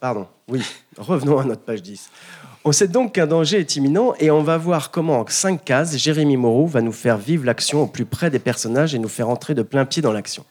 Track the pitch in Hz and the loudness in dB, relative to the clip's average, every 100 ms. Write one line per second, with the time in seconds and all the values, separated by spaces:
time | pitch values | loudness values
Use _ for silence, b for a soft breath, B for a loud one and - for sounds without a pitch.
0 | 127 104 92 _ - 127 - - _ - | -6 -6 -8 _ -6 -6 -6 -10 _ -12
1 | 104 139 143 143 135 104 - 110 90 101 | -2 0 2 2 0 -4 -6 -8 -10 -18
2 | - B B B B B 151 147 196 226 | -20 B B B B B 0 2 4 2
3 | 233 190 156 165 151 202 156 151 139 175 | 0 0 2 2 2 0 0 0 2 2
4 | 247 - 156 151 151 165 165 165 139 175 | 2 2 4 4 4 0 0 -2 -2 -2
5 | 165 131 110 - 190 175 - 131 165 139 | 0 0 0 -2 0 -2 0 0 0 -2
6 | 156 151 147 135 120 117 165 135 113 107 | 0 2 2 2 4 4 2 2 -2 -2
7 | 123 107 101 165 123 113 - 147 131 - | 0 0 0 0 0 -2 0 0 0 -2
8 | 117 - 170 127 123 117 113 127 156 135 | -6 -2 -2 0 -2 -4 -2 0 0 -2
9 | 110 - 117 120 - - 104 139 135 170 | -4 -4 -4 -4 -2 -4 0 0 0 0
10 | 143 107 - - - | 0 -2 -4 -12 -14